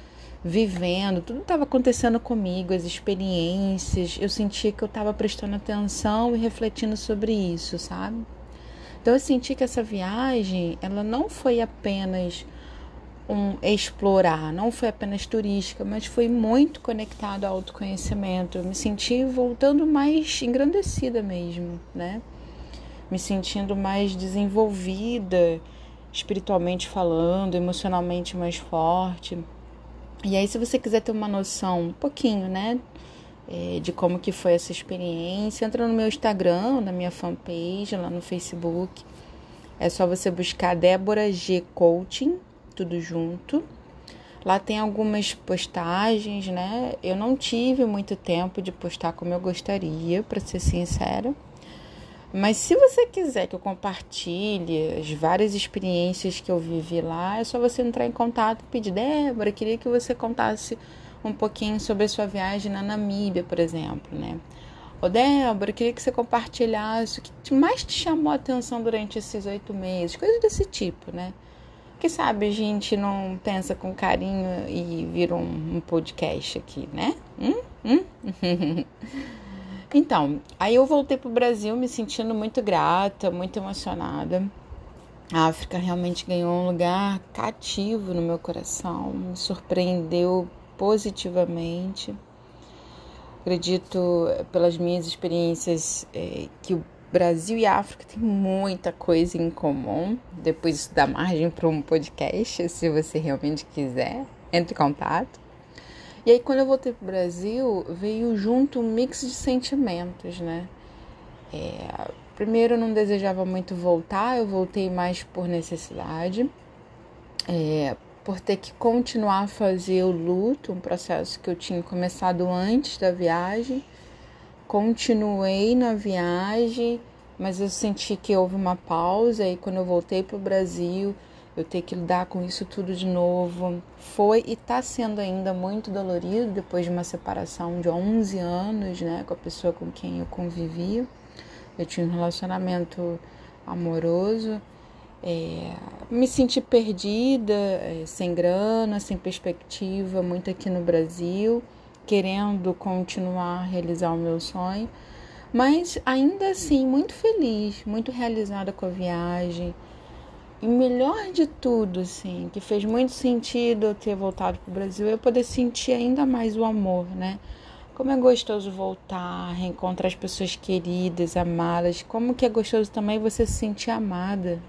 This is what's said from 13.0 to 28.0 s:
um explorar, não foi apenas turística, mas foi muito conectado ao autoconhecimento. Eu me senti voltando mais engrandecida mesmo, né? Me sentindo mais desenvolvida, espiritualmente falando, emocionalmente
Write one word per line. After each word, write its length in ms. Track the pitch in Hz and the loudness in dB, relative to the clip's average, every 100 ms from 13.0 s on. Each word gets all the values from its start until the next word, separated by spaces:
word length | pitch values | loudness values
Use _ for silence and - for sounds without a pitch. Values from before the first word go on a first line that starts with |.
| - - - | -18 -12 -4
um 280 | 208 202 190 | -2 0 0
explorar, 920 | 175 208 - - 196 190 190 156 156 | 2 2 0 0 4 6 6 4 -2
não 180 | 170 226 | -2 -2
foi 160 | 233 233 | 0 -2
apenas 380 | 208 202 202 - | -2 -4 -6 -2
turística, 580 | 226 208 202 185 - | -2 0 -2 -4 -6
mas 220 | 202 214 - | -6 -6 -2
foi 240 | - 233 | 2 4
muito 500 | 240 220 247 311 - | 4 6 6 6 2
conectado 640 | - 220 220 - 208 196 | -6 -6 -6 -8 -6 -2
ao 120 | 196 190 | -2 -2
autoconhecimento. 1000 | 190 - 190 190 - 208 196 185 180 185 | -6 -8 -6 -4 -4 -2 0 -2 -2 -4
Eu 60 | |
me 120 | 180 190 | -4 -2
senti 480 | 220 202 - 247 262 | -2 -2 2 2 2
voltando 600 | 254 247 240 277 294 320 | 2 0 4 6 6 6
mais 560 | 285 285 311 311 - | 6 6 4 2 -2
engrandecida 800 | 240 254 285 392 381 - 254 233 | 0 4 4 4 2 0 0 0
mesmo, 580 | 202 180 175 170 175 175 - | -2 -4 -4 -6 -6 -8 -10
né? 280 | 175 175 214 - - - - - - - - - | -8 -6 -6 -10 -16 -16 -16 -14 -14 -14 -14 -6
Me 80 | 185 | -4
sentindo 560 | - 196 185 202 196 196 | 0 -2 -2 -2 -2 0
mais 400 | 190 196 202 185 | 0 2 2 0
desenvolvida, 1400 | 190 196 202 208 214 196 180 190 226 240 185 185 170 165 - - - - - | -2 0 2 4 4 2 -4 -4 -2 -4 2 4 4 2 -6 -18 -20 -20 -12
espiritualmente 760 | - - 196 185 190 175 180 - | -8 -4 -4 0 2 2 -2 -4
falando, 680 | 196 175 165 170 185 190 180 | 0 2 4 2 2 0 0
emocionalmente 800 | 180 180 196 180 | 0 -2 0 0